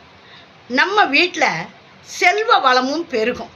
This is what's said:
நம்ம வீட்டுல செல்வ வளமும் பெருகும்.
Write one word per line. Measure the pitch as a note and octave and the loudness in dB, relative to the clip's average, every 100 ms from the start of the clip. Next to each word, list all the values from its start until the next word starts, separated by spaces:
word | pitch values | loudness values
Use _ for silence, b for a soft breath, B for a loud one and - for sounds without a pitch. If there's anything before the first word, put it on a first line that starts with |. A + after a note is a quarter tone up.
| - - B B B - - | -20 -20 B B B -20 -4
நம்ம | B3+ E4+ G#4 | 0 0 2
வீட்டுல | F4 C#4 F4 E4 A#3 E3 G3+ - - - | 2 2 0 0 -2 -2 -8 -14 -20 -20
செல்வ | - - F#4 G4+ A4+ G#4 | -18 -2 0 2 2 2
வளமும் | C4 B3+ C4 D4+ E4+ | 2 2 0 -4 -6
பெருகும். | A3+ A3 B3 A3 | -4 -2 -4 -10